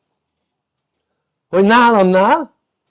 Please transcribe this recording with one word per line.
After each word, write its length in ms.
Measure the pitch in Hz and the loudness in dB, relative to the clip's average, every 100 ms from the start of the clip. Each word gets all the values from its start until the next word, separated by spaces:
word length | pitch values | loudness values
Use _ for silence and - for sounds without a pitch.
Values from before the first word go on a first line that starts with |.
| _ _ _ _ _ _ _ _ _ _ _ _ _ _ _ | _ _ _ _ _ _ _ _ _ _ _ _ _ _ _
hogy 160 | 175 | -2
nálamnál 920 | 196 233 240 220 185 185 202 320 285 _ _ _ _ | 0 2 2 0 0 0 0 -2 -6 _ _ _ _